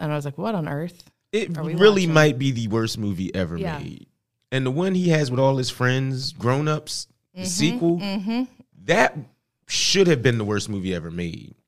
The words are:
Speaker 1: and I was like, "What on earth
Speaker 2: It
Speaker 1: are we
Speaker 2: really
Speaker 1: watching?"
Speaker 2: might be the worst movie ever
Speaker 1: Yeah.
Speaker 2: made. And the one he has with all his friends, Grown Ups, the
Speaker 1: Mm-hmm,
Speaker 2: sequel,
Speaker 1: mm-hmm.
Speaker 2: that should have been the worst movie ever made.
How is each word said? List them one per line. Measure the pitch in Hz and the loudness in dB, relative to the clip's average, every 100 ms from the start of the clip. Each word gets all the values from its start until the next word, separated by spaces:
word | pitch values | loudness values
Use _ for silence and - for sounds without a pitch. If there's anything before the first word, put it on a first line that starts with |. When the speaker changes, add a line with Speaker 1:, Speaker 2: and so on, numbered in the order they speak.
Speaker 1:
and | 156 | -6
I | 151 | -4
was | |
like, | 143 143 | -6 -6
"What | 208 | -4
on | 208 151 | -4 -4
earth | 143 170 - _ _ _ | -6 -8 -12 _ _ _
Speaker 2:
It | 208 214 170 | -4 -4 -4
Speaker 1:
are | |
we | 160 | -4
Speaker 2:
really | 165 208 202 | 4 6 6
Speaker 1:
watching?" | 175 | 4
Speaker 2:
might | 156 151 127 | 6 6 4
be | 135 | 0
the | 120 113 | 0 0
worst | 113 113 117 | 0 0 -2
movie | 104 90 92 | -4 -4 -4
ever | 95 87 85 | -2 -4 -4
Speaker 1:
Yeah. | 185 147 | -6 -6
Speaker 2:
made. | 147 - - _ _ _ _ | -10 -14 -20 _ _ _ _
And | 131 | -2
the | 131 | -2
one | 139 190 | 0 0
he | 185 180 | 2 2
has | 156 143 | 2 2
with | 123 | 2
all | 135 135 | 2 2
his | 123 | -2
friends, | - 123 127 135 131 131 | 0 0 2 0 -4 -6
Grown | - 107 135 151 | -4 0 0 0
Ups, | 151 - - - _ _ | -2 -4 -10 -12 _ _
the | 180 | -12
Speaker 1:
Mm-hmm, | 185 | -6
Speaker 2:
sequel, | 180 196 247 170 170 | 0 0 2 0 0
Speaker 1:
mm-hmm. | 196 196 190 233 254 - - _ | -2 -4 -4 -4 -6 -10 -20 _
Speaker 2:
that | 170 170 254 156 131 _ _ _ - | -2 2 2 -2 -14 _ _ _ -8
should | - - 190 185 | -2 2 4 4
have | 147 | 4
been | 123 117 | 4 2
the | 104 | 0
worst | 104 - | -2 -4
movie | 101 92 | -4 -4
ever | 90 82 | -4 -6
made. | 85 87 80 52 - | -6 -8 -8 -16 -20